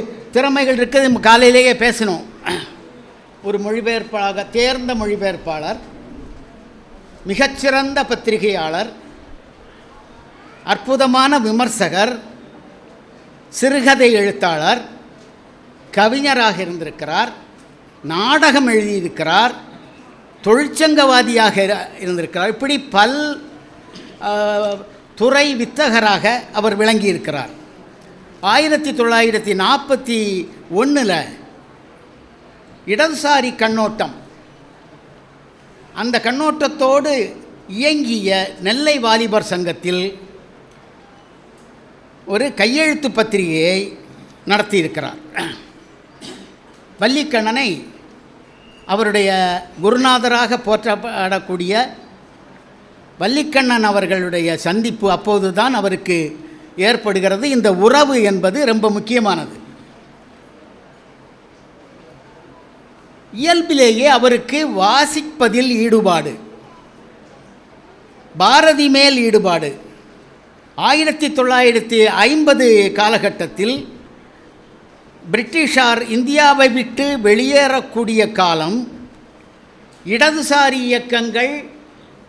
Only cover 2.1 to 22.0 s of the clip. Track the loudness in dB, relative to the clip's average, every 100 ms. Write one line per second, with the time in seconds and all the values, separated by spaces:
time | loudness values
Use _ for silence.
2.1 | -4 -8 -14 -10 -10 -10 -18 -20 -20 -20
3.1 | -20 -20 -14 -6 -6 -4 -4 -4 -4 -6
4.1 | -6 -4 -6 -6 -2 0 -2 -4 -4 -4
5.1 | -4 -4 -6 -8 -8 -6 -10 -12 -20 -20
6.1 | -20 -20 -20 -20 -20 -20 -20 -20 -20 -20
7.1 | -16 -8 -2 -2 -2 -2 0 -2 -4 -4
8.1 | -4 -2 -2 -2 -2 -4 -6 -8 -12 -20
9.1 | -20 -20 -20 -20 -20 -20 -20 -20 -20 -20
10.1 | -20 -20 -20 -20 -14 -4 -4 0 0 2
11.1 | 4 4 2 0 0 -2 -2 -2 0 0
12.1 | -2 -14 -20 -20 -20 -20 -20 -20 -20 -20
13.1 | -20 -20 -20 -16 -2 0 2 2 4 4
14.1 | 4 0 0 -2 0 0 -2 -4 -20 -20
15.1 | -20 -20 -20 -20 -20 -20 -20 -8 0 2
16.1 | 2 0 2 0 0 -6 -8 -12 -12 -6
17.1 | -4 -4 -6 -20 -20 -20 -20 -20 -16 -8
18.1 | -4 0 2 4 2 2 0 0 -4 -6
19.1 | -6 0 2 2 -2 -18 -20 -20 -20 -20
20.1 | -20 -20 -6 2 2 2 0 2 4 4
21.1 | 4 2 2 2 2 0 -2 -6 -10